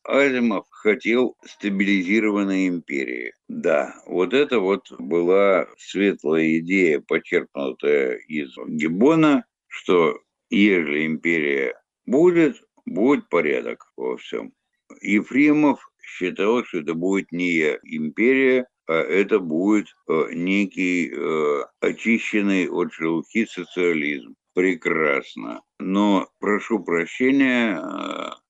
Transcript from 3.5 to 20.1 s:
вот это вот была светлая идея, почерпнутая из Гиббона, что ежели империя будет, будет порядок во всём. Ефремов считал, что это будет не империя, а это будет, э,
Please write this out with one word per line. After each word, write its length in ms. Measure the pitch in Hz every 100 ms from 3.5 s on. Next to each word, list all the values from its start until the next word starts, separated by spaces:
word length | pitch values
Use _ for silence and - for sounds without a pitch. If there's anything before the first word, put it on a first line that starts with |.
| 113 85 73 67 - -
вот 280 | 85 90
это 260 | 127 143 120
вот 320 | 92 98 - 64
была 680 | 69 85 85 95 101 92 - -
светлая 800 | - 92 98 85 73 80 80 80
идея, 420 | 82 95 87 71
почерпнутая 1160 | - 78 - 87 65 71 67 62 71 73 64 55 -
из 220 | 76 67 - 58
Гиббона, 760 | 78 78 87 131 160 156 135 - _ _
что 520 | - - 90 80 - _ _ _
ежели 560 | 98 104 92 76 73 78
империя 680 | 78 85 85 73 69 65 - _ _ -
будет, 560 | 131 180 170 151 - _ _
будет 440 | - 82 120 147 -
порядок 640 | 85 76 64 58 55 _ -
во 200 | 64 62
всём. 360 | - 58 55 - _ _ - -
Ефремов 800 | 95 101 - 131 151 151 147 123 - _
считал, 640 | - - 90 80 98 123
что 140 | - 87
это 160 | 76
будет 380 | 82 92 98 -
не 440 | 87 90 82 76 -
империя, 840 | - 78 78 82 117 135 131 127 123 _ -
а 60 |
это 460 | 80 65 90 101 107
будет, 480 | 85 80 98 107 - _
э, 200 | -